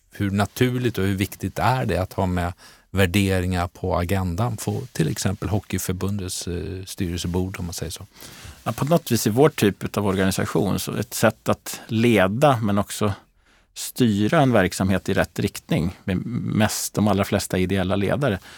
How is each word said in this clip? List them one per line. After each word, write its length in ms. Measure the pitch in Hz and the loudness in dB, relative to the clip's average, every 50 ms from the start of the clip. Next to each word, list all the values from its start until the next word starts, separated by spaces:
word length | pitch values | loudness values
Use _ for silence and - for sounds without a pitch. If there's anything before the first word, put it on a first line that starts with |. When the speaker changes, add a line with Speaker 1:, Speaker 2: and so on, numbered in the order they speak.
| _ _ | _ _
Speaker 1:
hur 180 | - - 104 98 | -6 -4 -2 0
naturligt 680 | 95 101 104 - - - 127 127 123 123 123 117 107 - | 0 0 0 0 0 0 0 0 2 0 -2 -2 0 0
och 60 | 95 | 0
hur 100 | 98 101 | 0 0
viktigt 440 | 92 101 - - - - 95 - - | 0 -2 -4 -4 -6 -8 -6 -2 0
är 280 | 90 110 127 131 131 | 2 2 2 2 0
det 120 | 110 85 87 | 0 0 -2
att 140 | 92 - | -2 -4
ha 140 | - - 98 | -2 -2 -2
med 260 | 92 90 87 87 87 87 _ - - - _ _ _ | 0 0 -2 -2 -4 -6 _ -16 -20 -20 _ _ _
värderingar 760 | - 95 98 87 87 101 98 95 95 92 90 92 92 90 87 90 | 0 2 2 4 4 2 2 2 2 0 0 0 0 -2 -2 -4
på 280 | - - - 92 85 | -6 -6 -4 -2 0
agendan 600 | 85 90 87 98 95 92 90 85 90 110 123 110 | 0 0 0 0 0 0 -2 -2 -2 -2 -2 -4
på 260 | 104 - - 104 107 123 - | -4 -4 -4 -4 -6 -8 -8
till 160 | - - - 151 | -4 -2 -2 -2
exempel 400 | 127 - - 98 95 - - 80 | -2 -2 -2 -2 -2 -2 -2 -2
Hockeyförbundets, 1000 | 101 104 - - - 92 - - 90 92 95 95 101 101 90 92 - - - 90 | -2 -2 -2 -2 -6 -4 -2 -4 -4 -4 -2 -4 -4 -4 -6 -6 -8 -8 -6 -6
eh, 360 | 85 87 82 82 92 95 95 | -6 -6 -6 -8 -8 -10 -12
styrelsebord, 680 | - - - 98 85 87 87 - 87 87 92 92 95 98 - | -12 -6 -4 -4 -4 -2 -4 -4 -2 -2 -2 -2 -2 -4 -8
om 60 | 90 | -8
man 100 | 85 - | -8 -8
säger 180 | - - 78 | -8 -8 -8
så? 140 | - - 98 - _ - - - - - - - - - - | -10 -12 -16 -18 _ -20 -20 -20 -20 -18 -18 -20 -16 -10 -8
Speaker 2:
Ja, 80 | - | -6
på 120 | 110 - 135 | -4 -2 0
något 260 | 143 170 165 - - | 2 2 2 2 2
vis 140 | 120 110 - | 0 2 2
i 40 | 113 | 2
vår 180 | 104 123 147 156 | 4 6 4 4
typ 480 | - - 113 101 95 - - 90 - | 4 4 2 2 2 0 -6 -4 -2
av 100 | 107 101 | -2 0
organisation, 720 | 101 95 95 95 95 95 - 101 104 - - 107 95 95 92 | 0 2 2 2 0 0 0 -2 -2 0 0 0 0 -2 -4
så 160 | - - - | -4 -6 -6
ett 180 | 110 104 - - | -6 -6 -6 -2
sätt 340 | - - 110 - _ - - | 2 2 2 2 _ -2 -4
att 320 | 110 - - - - - - | -4 -2 -4 -14 -14 -12 -8
leda 680 | - 113 110 113 123 113 101 92 95 104 123 156 147 131 110 | -4 0 2 4 6 6 6 4 4 2 4 4 4 4 4
men 160 | 113 104 101 104 | 2 0 0 0
också 340 | 98 - - - 104 104 98 - _ _ _ _ _ _ _ _ _ _ - | 0 -2 -2 -2 -2 -2 -2 -4 _ _ _ _ _ _ _ _ _ _ -14
styra 680 | - - - - - 131 113 101 98 104 107 - 165 | -12 -12 -6 0 2 4 4 4 4 2 4 4 4
en 120 | 139 131 | 4 6
verksamhet 560 | 120 107 92 90 - - 98 95 95 90 - - | 6 4 4 2 2 0 0 0 0 0 0 -2
i 60 | 98 | 0
rätt 240 | 98 80 - - - | 0 0 -2 -2 -4
riktning 580 | - - - - _ - 170 98 76 92 - - - | -4 -4 -4 -6 _ -2 -2 0 0 -2 -4 -6 -6
med 120 | 101 92 - - | -4 -4 -4 -4
mest, 680 | - 120 - 95 110 - 104 107 104 - - - - - | -4 -6 -4 -4 -2 0 2 0 0 0 -4 -6 -4 0
de 140 | - 101 107 | 0 2 2
allra 160 | 95 98 98 | 4 2 2
flesta 340 | - 110 98 - - - 92 | 2 0 -2 0 0 0 0
ideella 380 | 92 90 98 98 90 92 95 | 0 2 0 0 0 0 0
ledare, 420 | 98 101 92 90 113 147 131 98 90 - - - | 0 0 0 0 0 0 0 -2 -2 -6 -12 -20